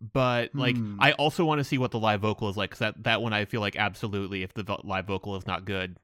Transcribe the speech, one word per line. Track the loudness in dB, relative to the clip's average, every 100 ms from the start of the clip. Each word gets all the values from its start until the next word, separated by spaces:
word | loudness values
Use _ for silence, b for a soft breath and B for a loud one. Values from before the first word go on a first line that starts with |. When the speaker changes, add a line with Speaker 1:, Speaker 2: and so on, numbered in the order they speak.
| -4
Speaker 1:
But, | 0 2 2 -2
like, | 0 0 2
Speaker 2:
Hmm. | 0 4
Speaker 1:
I | 4
also | 6 2 2
wanna | 2 2
see | 0 0
what | 0
the | 2
live | 2 4
vocal | 2 0 -2
is | -2
like, | -4
'cause | -2
that, | -4 -2
that | 0 0
one | 2
I | 0
feel | 0 0
like | -2 0
absolutely, | 0 0 -4 -2 -2 -4
if | -6
the | -6
vo-, | -6 -6
live | -2 -4 -2
vocal | -4 -4 -6
is | -4
not | -4 -2
good, | -4 -4 -8